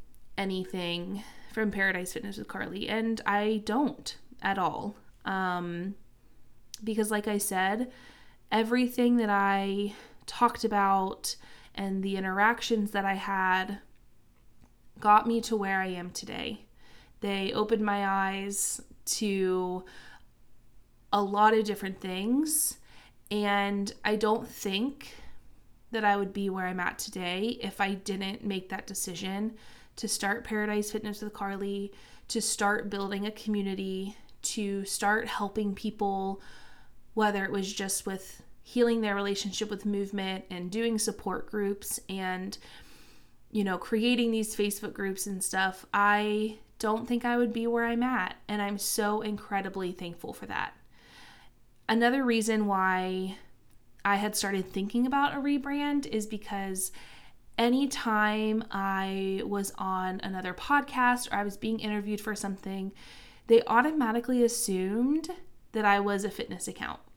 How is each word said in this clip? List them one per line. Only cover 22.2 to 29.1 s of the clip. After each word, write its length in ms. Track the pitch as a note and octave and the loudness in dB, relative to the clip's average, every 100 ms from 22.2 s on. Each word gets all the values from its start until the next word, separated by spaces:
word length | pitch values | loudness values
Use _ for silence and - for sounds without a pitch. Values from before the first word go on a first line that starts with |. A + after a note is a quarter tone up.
| G#3 C4 D#4 D#4 - - - - - - - | 0 0 2 0 -2 -4 -16 -20 -20 -20 -4
and 600 | G#3 G#3 G3+ G3+ G3+ G3+ - | -2 2 2 2 0 -4 -4
I 120 | G#3+ G#3+ | -2 2
don't 320 | G#3+ A3+ - | 2 0 -2
think 680 | - G3+ F#3+ C4 - - - - - - - - - - | -8 -4 -2 -2 -6 -14 -16 -14 -14 -16 -20 -20 -20 -6
that 120 | A3+ | 0
I 140 | G#3 G3+ | 4 4
would 160 | G3 | 2
be 160 | G3+ G3 | -2 -2
where 180 | F#3 F#3 | -2 -2
I'm 120 | F3+ | -2
at 200 | F3+ - | -2 -4
today 580 | - F#3+ F3 F#3 A3 A#3 | -6 -4 -2 0 -2 -2
if 200 | G3 - | -6 -2
I 120 | G3 | -2
didn't 520 | G3 G3+ F#3+ F#3+ G3+ G#3 | -2 -4 -4 -4 -6 -4
make 240 | F#3+ F#3 | -4 -4
that 180 | F#3+ - | -8 -6
decision 680 | F#3+ - | -6 -6